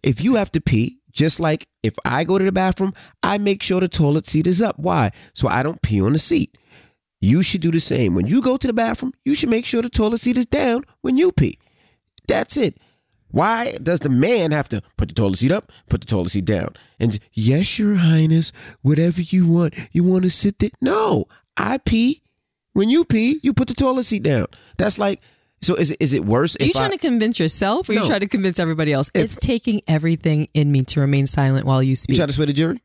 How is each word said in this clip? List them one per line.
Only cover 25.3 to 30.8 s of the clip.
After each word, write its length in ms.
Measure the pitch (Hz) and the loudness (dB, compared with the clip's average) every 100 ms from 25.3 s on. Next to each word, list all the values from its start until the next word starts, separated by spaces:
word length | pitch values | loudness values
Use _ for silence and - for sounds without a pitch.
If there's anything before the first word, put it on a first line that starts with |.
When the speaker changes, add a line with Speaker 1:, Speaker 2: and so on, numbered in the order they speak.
| _ _ _ | _ _ _
Speaker 1:
so 140 | - 180 | 0 2
is 160 | 160 | 0
it, 60 | - | 0
is 120 | 147 | 0
it 120 | 127 | 0
worse 320 | 92 117 160 - | 0 0 2 0
Speaker 2:
Are 40 | |
you 60 | 139 | 0
Speaker 1:
if 60 | 359 | 0
Speaker 2:
trying 100 | - | -2
Speaker 1:
I 40 | |
Speaker 2:
to 40 | 392 | -2
convince 400 | 320 240 214 233 | 0 0 0 0
yourself 500 | 160 - 196 247 - | 0 2 2 -2 -2
or 40 | |
are 20 | |
you 60 | 214 | 0
Speaker 1:
No. 60 | 202 | 0
Speaker 2:
trying 120 | 202 | -2
to 60 | 196 | -2
convince 300 | 208 190 180 | -2 0 0
everybody 340 | 165 160 151 | -2 -2 -2
else? 180 | 139 135 | 0 -2
Speaker 1:
If 80 | 190 214 | -2 -2
Speaker 2:
It's 100 | - | -2
taking 440 | 247 240 - 208 - | -2 -2 -2 -4 0
everything 640 | 156 160 165 160 151 151 | 0 0 0 0 -2 -2
in 200 | 151 147 | 0 2
me 80 | 139 | 2